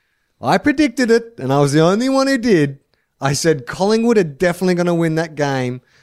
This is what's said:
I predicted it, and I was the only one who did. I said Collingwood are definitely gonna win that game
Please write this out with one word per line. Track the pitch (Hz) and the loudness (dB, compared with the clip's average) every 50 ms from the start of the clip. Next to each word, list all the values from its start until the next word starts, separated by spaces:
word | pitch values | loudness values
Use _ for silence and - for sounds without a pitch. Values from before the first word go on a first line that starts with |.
| _ _ _ _ _ _ _ _ | _ _ _ _ _ _ _ _
I | 113 123 160 196 | -2 -2 -2 0
predicted | - 285 285 294 302 269 - - 254 220 | 0 0 0 2 0 0 0 -2 0 2
it, | 226 233 233 - - - | 2 2 0 -2 -10 -8
and | - 131 | -4 -2
I | 135 143 | 2 2
was | 143 143 139 | 2 2 2
the | 156 | 2
only | 160 170 196 214 247 262 | 4 4 2 0 0 0
one | 269 269 269 269 | 0 0 0 0
who | 269 254 | 0 0
did. | 214 247 208 160 147 139 135 - _ _ _ _ _ _ _ _ | 2 2 2 2 2 0 -4 -8 _ _ _ _ _ _ _ _
I | 135 139 143 | -4 -4 -2
said | - - 165 156 139 123 - | 0 0 0 0 0 -4 -10
Collingwood | - - 185 202 220 226 226 233 233 214 | -6 -4 0 0 0 2 2 2 2 2
are | 185 | 0
definitely | 156 139 - 190 175 170 - 190 185 180 | 0 -2 -2 -2 -2 -2 0 0 0 0
gonna | 170 175 175 175 | 0 0 0 0
win | 165 165 165 156 | 0 0 0 0
that | 160 170 165 156 | -2 -4 -4 -6
game | 139 143 143 135 131 127 123 123 123 - _ _ _ | -4 -4 -2 -2 -2 -4 -4 -6 -8 -12 _ _ _